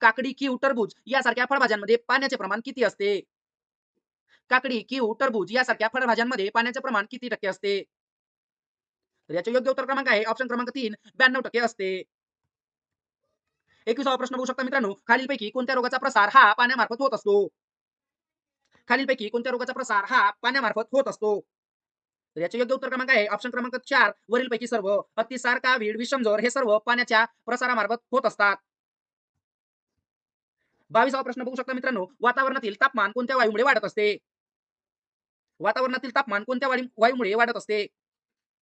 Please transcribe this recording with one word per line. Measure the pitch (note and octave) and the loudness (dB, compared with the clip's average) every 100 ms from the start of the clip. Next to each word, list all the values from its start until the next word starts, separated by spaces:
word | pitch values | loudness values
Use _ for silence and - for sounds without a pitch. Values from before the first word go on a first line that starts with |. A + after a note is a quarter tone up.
काकडी, | A#3 A3 C4 | 2 4 -2
किव, | - C#4 B3+ | -2 -2 0
टरबूज | C4+ B3 G3+ - - | 0 2 -2 -6 -4
यासारख्या | C4+ B3+ A#3+ B3 | 0 0 0 0
फळभाज्यांमध्ये | C4+ A#3+ G#3+ G3+ A#3 | 2 2 2 2 0
पाण्याचे | - C4 C4+ B3+ | 2 0 0 -2
प्रमाण | F#3+ G#3 | -2 -4
किती | B3 C4 | -6 -2
असते? | G#3 - G3+ G3 - _ _ _ _ _ _ _ _ _ _ _ - | -2 0 0 -2 -4 _ _ _ _ _ _ _ _ _ _ _ 0
काकडी, | B3+ C4 A3 | 0 0 -4
किव, | G3+ C4 A3 | -4 -2 -2
टरबूज | A3 C4+ A3 F3+ A#3 | 0 0 0 -2 0
यासारख्या | B3 G#3+ G#3+ | 0 0 -2
फळभाज्यांमध्ये | B3+ B3+ A3+ A#3+ B3+ G3 | 0 0 0 0 -2 -2
पाण्याचे | A3+ A#3 C4 | 0 -2 -2
प्रमाण | C4 G#3+ G3+ | -2 -2 -2
किती | F3+ B3 | -8 -6
टक्के | G#3+ G3 | -4 -4
असते? | F#3+ G3+ G3 - _ _ _ _ _ _ _ _ _ _ _ _ _ - | -4 -2 -4 -6 _ _ _ _ _ _ _ _ _ _ _ _ _ -10
तर | |
याचे | E3 F3 | -6 -2
योग्य | B3 B3 | -2 0
उत्तर | C4+ | -2
क्रमांक | B3+ C#4 C4 | -2 -2 2
आहे | G#3 | 2
ऑप्शन | A3 A3+ B3+ | 0 -4 -4
क्रमांक | A#3+ A#3+ | -4 -4
तीन, | C4+ A3+ G#3 _ - | -4 -6 -6 _ 2
ब्याण्णव | C4 C4 | 2 2
टक्के | A3+ A3+ | -2 0
असते. | A3+ - F#3+ F#3 - _ _ _ _ _ _ _ _ _ _ _ _ _ _ _ _ _ - | 0 -2 -6 -6 -8 _ _ _ _ _ _ _ _ _ _ _ _ _ _ _ _ _ -4
एकविसावा | A#3 C4+ B3+ | -2 0 -2
प्रश्न | B3+ B3+ | -2 -4
बघू | |
शकता | B3+ B3+ | -4 -4
मित्रांनो, | C4 C4+ G#3 G3+ - | -2 -2 -2 -4 0
खालीलपैकी | B3 C4 C4 G#3 | 0 0 -4 -4
कोणत्या | B3+ B3+ | -4 -2
रोगाचा | B3+ A#3+ B3+ | 0 0 0
प्रसार | C4+ A3+ G3+ | 0 4 4
हा | C4 A3 | 6 4
पाण्यामार्फत | A3 A#3+ B3+ G#3+ A#3+ | 4 2 2 -2 0
होत | C4+ | -2
असतो? | G#3 G#3 G3+ F#3 - _ _ _ _ _ _ _ _ _ _ _ _ - | 0 2 2 2 -6 _ _ _ _ _ _ _ _ _ _ _ _ -2
खालीलपैकी | B3 C4+ C4 G#3 | 0 2 -2 -4
कोणत्या | A#3+ B3 | -4 -4
रोगाचा | B3 B3 | -4 -4
प्रसार | C4 B3 G3+ | -6 -2 -2
हा | G3+ B3 G3+ | 2 2 2
पाण्यामार्फत | - A#3+ C4+ A3+ G#3 A3+ | 0 -2 0 0 -2 0
होत | C4+ A#3+ | 0 0
असतो? | F#3+ G#3+ G3+ - _ _ _ _ _ _ _ _ - | -2 -2 -2 -4 _ _ _ _ _ _ _ _ -6
तर | |
याचे | E3+ A#3 | -4 -2
योग्य | B3 | -2
उत्तर | C4 C4 | -2 -4
क्रमांक | B3+ B3+ | -4 0
आहे | B3 G#3 | 2 2
ऑप्शन | G#3 - | -2 -6
क्रमांक | - B3 B3+ | -6 -6 -8
चार, | - C4 G#3+ - - | -2 2 2 -2 -4
वरीलपैकी | A#3+ B3+ A3+ A#3 | -2 0 -4 -2
सर्व. | A3+ G3 G3+ - - | -2 0 -2 -2 -6
अतिसार, | A3+ B3+ A#3+ B3 | -4 -4 -2 0
कावीळ, | B3+ B3+ G#3 A3 | 2 0 0 -4
विषमज्वर | A#3+ C4+ A3 G#3 | -2 0 2 2
हे | A#3+ | 2
सर्व | C4+ A#3+ G#3+ | 0 2 2
पाण्याच्या | A3+ A#3 A#3+ A3 | 2 0 2 2
प्रसारामार्फत | A3+ _ - A#3+ B3+ A#3+ G3+ A3+ _ | 2 _ -6 -2 0 0 0 -2 _
होत | F3 G#3+ | 0 0
असतात. | - G3+ G3 _ _ _ _ _ _ _ _ _ _ _ _ _ _ _ _ _ _ _ _ _ _ _ | 2 2 0 _ _ _ _ _ _ _ _ _ _ _ _ _ _ _ _ _ _ _ _ _ _ _
बावीसावा | A3 C4 C4+ | 2 2 2
प्रश्न | B3+ B3+ | -4 -6
बघू | B3 | -6
शकता | B3+ B3+ | -6 -4
मित्रांनो, | B3+ C4 A3 F#3 _ | -4 -2 -2 -4 _
वातावरणातील | A#3+ B3 C4+ C4 A3 G#3 | 0 2 0 0 -4 0
तापमान | C4+ A#3+ G3+ | 0 2 -2
कोणत्या | A3+ B3 C4 | -2 0 2
वायूमुळे | A3+ G#3+ | 2 4
वाढत | C4+ B3 | 2 2
असते? | G3+ G#3+ G#3 F#3+ _ _ _ _ _ _ _ _ _ _ _ _ _ - | 0 0 0 0 _ _ _ _ _ _ _ _ _ _ _ _ _ -6
वातावरणातील | F3+ A3+ C4 B3+ C4 | -2 0 0 -2 -4
तापमान | C#4 C4 G3+ | -4 -2 -4
कोणत्या | G#3+ B3+ C4+ | -4 -2 0
वायू-, | B3+ B3 - | 0 -4 0
वायूमुळे | A3+ C4 G#3 | 0 2 0
वाढत | A3 A#3 A3 | 2 0 -2
असते? | - G#3+ G3 _ _ _ _ _ _ _ | -4 -4 -4 _ _ _ _ _ _ _